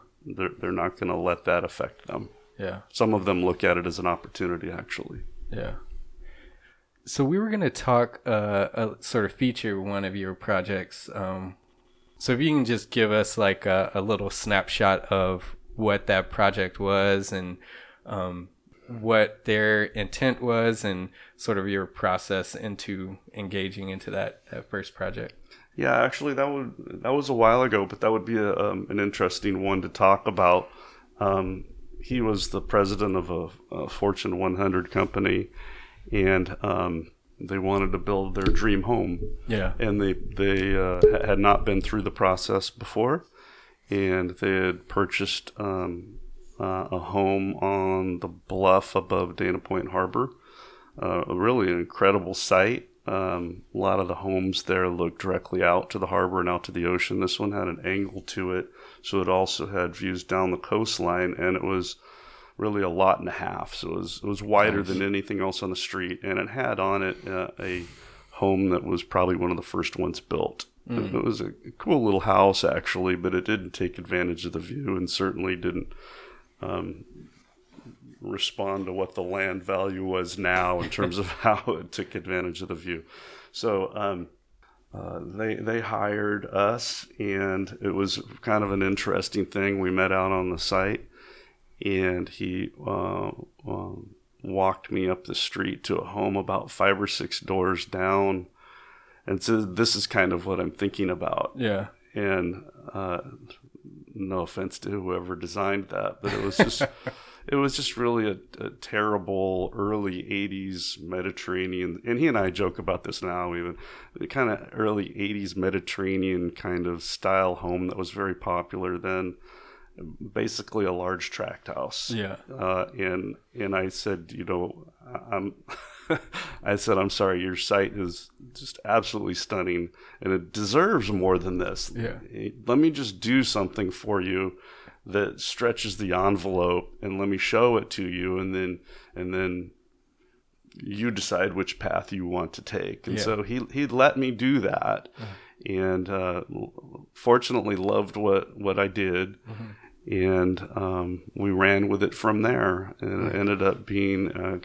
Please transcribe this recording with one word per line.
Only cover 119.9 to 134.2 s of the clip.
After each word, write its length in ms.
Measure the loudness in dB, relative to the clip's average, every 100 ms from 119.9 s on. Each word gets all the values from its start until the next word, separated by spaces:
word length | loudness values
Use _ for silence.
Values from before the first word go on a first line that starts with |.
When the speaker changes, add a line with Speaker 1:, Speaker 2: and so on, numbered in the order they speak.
| -16 -16 -14 -8
Speaker 1:
basically 520 | -4 -4 -4 -6 -2 -2
a 80 |
large 360 | -2 -2 -4 -6
tract 380 | -8 -8 -8 -10
house. 420 | -6 -6 -6 -6
Speaker 2:
Yeah. 260 | -4 -4 -8 -12
Speaker 1:
Uh, 360 | -4 0 0 -2 -2
and, 380 | -2 -2 -4 -10 _
and 220 | -6 -2 0
I 140 | -2
said, 420 | -4 -4 -4 -6
you 120 | -10 -4
know, 420 | -2 -4 -8 -20 -20 -14
I, 300 | -12 -6 -4
I'm, 180 | -4 -8 -14 -16 -16 -10 -4
<laughs> 100 | -4 -4 -12 -10 -8
I 120 | -2 0
said, 220 | 2 2
I'm 120 | 2
sorry, 320 | 2 2 2
your 140 | 0 -2
site 380 | 2 4 2
is 360 | 0 -6 -6 -14 -20 -20
just 240 | -16 -14 -8 2
absolutely 480 | 2 2 -2 -4 -4
stunning, 540 | -4 -2 0 0 -2 -8 -20 -8
and 120 | -2
it 180 | -2 -2
deserves 600 | -4 2 4 4 4 2
more 260 | 2 4 4
than 180 | 2 -2
this. 340 | -2 -4 -8 -6
Speaker 2:
Yeah. 240 | -6 -8 -12 -10 -8 -6 2
Speaker 1:
Let 100 | 4
me 140 | 4
just 280 | 4 -4 -4
do 220 | 2 4
something 460 | 4 2 -2 -2 -4
for 320 | -4 -2 0